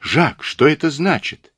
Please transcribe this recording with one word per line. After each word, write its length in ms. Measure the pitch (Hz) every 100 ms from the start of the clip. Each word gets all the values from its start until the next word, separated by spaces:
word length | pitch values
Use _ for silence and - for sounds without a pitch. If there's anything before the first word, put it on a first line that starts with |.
Жак, 420 | - 143 165 98
что 240 | - - 131
это 240 | 151 165
значит? 600 | 143 180 151 - - _